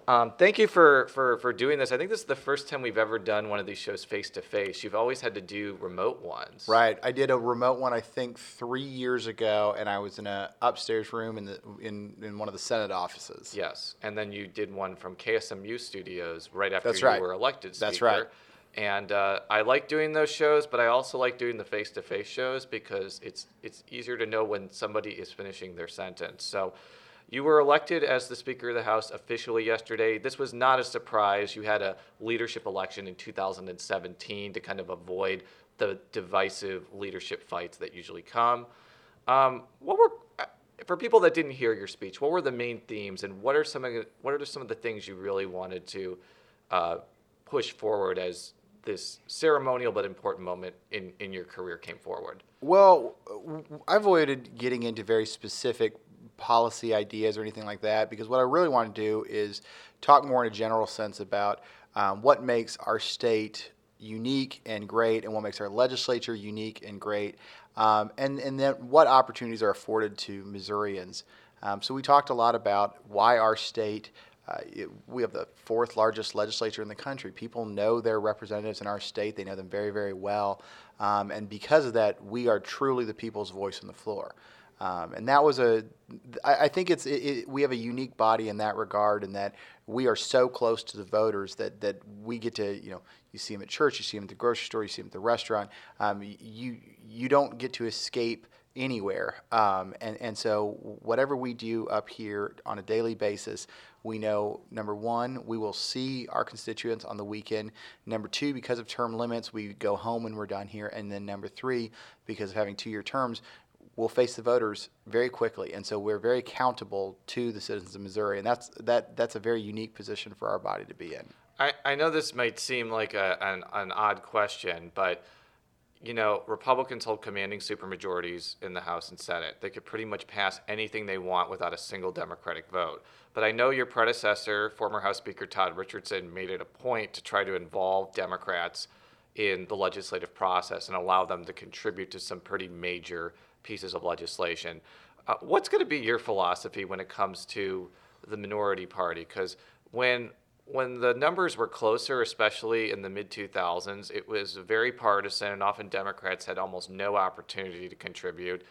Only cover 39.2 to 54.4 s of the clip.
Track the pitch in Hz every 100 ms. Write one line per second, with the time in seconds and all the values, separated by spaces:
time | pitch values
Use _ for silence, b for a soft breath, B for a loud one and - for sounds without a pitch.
39.2 | - 131 135 123 - _ - 392 466 -
40.2 | - - - _ _ - - 180 233 226
41.2 | 180 165 151 127 117 107 98 - 95 -
42.2 | 143 180 139 120 120 113 - 107 101 95
43.2 | 101 95 113 147 151 143 127 117 107 _
44.2 | 123 143 147 143 120 113 120 107 98 92
45.2 | 98 98 95 92 92 92 87 95 92 90
46.2 | b b b b - 92 85 85 - _
47.2 | _ _ - 143 110 - 110 104 95 92
48.2 | 90 87 - - _ _ - 95 - -
49.2 | - - 160 143 131 127 120 101 101 95
50.2 | 104 90 90 90 92 - _ 107 92 -
51.2 | 101 92 82 - 92 85 - - - 92
52.2 | 90 - _ _ 139 185 196 170 120 -
53.2 | - - 131 156 147 147 - 202 208 175
54.2 | 147 131